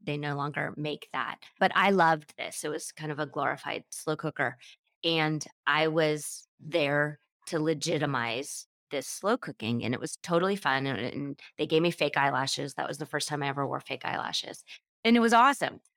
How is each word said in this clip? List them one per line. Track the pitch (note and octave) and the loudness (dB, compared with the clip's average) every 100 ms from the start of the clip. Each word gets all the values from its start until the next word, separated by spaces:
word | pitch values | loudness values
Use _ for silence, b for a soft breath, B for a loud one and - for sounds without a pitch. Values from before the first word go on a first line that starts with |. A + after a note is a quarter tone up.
they | - D3 | -6 -4
no | D3 C#3+ | -4 -4
longer | D3 D3 D3 - | -4 -4 -6 -4
make | D3+ D3 - | -6 -6 -8
that. | C3 A#2 - - - | -6 -6 -8 -10 0
But | F#3+ - | 2 4
I | G3 | 4
loved | G3 E3 D#3+ D3+ - | 6 6 4 0 -10
this. | - - | -8 -6
It | D#3 | -6
was | D#3 - | -6 -8
kind | - D#3 | -8 -6
of | D3 | -4
a | D3 | -4
glorified | D3+ C3+ C#3+ - - - | -2 -2 -2 -4 -8 -10
slow | - - D3+ | -10 -4 -2
cooker. | D#3 - B2 B2+ B B _ _ | -2 -2 -2 -4 B B _ _
And | E3+ E3 D#3 D#3 - _ - | 0 2 2 0 -6 _ 0
I | D3 D#3+ | 2 4
was | D#3 D#3 D3+ - - - _ | 4 2 2 -4 -12 -18 _
there | D#3 E3 C#3+ C#3+ D3 D3 _ _ - | -2 0 2 2 2 -2 _ _ -6
to | E3 | -2
legitimize | D#3 D#3 D#3 E3 C#3+ C3 A#2 A2+ D3 - - _ _ | 0 0 0 0 0 0 -2 -4 -6 -10 -14 _ _
this | C#3+ - | -8 -6
slow | - F#3+ A#3+ | -4 0 0
cooking, | - - A2 A#2+ | -2 -6 -2 -2
and | A2+ | 0
it | B2 | -2
was | D#3 - | -4 -8
totally | - E3+ F#3 G3+ | 0 2 2 0
fun. | C#3+ C3+ C3+ | 0 0 0
And, | B2+ | -2
and | A#2+ - C#3+ C#3 B - | -4 -6 -8 -10 B -6
they | D3+ | 0
gave | D#3+ | 2
me | F3 | 2
fake | D#3+ D3 D3 | 2 0 2
eyelashes. | C#3 C3+ C3+ - C#3 | 2 2 0 -2 -6
That | - C#3 | -6 -6
was | C#3+ | -6
the | D3+ | -6
first | D3 - | -4 -4
time | D3 | -4
I | C#3+ | -2
ever | C#3 C3+ | -2 -2
wore | C3 | -4
fake | - C3 - | -6 -8 -6
eyelashes. | - - - - - - B _ _ | -4 -4 -6 -8 -12 -16 B _ _
And | A3+ A#3 | 4 6
it | |
was | A#3 | 6
awesome. | A3+ B3+ C#4 C#3+ - _ | 8 6 4 -2 -6 _